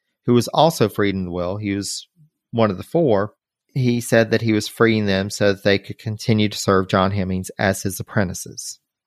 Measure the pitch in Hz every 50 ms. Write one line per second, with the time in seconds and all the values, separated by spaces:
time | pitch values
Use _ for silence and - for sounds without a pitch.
0 | _ _ _ _ _ 120 120 120 113 - - 151 147 165 165 - 120 101 - -
1 | 104 101 95 95 92 87 87 87 87 90 98 107 107 101 98 101 95 - - -
2 | - _ _ _ _ _ _ _ _ _ - 113 113 104 92 92 101 - - 170
3 | 170 127 107 95 104 104 - _ _ _ _ _ _ _ _ 135 127 123 120 120
4 | 117 - 120 113 113 107 113 110 117 113 107 104 - - - - 117 113 110 110
5 | 104 101 95 95 98 101 - - 104 101 98 95 - 104 98 98 - - 104 -
6 | - 110 107 - - - 110 107 107 104 - - - - 98 95 95 - - 98
7 | 92 98 101 101 90 92 95 92 92 - - - 104 98 95 - - 98 92 -
8 | - - - 117 98 87 92 - - - - - - - - - _ _ _ _
9 | _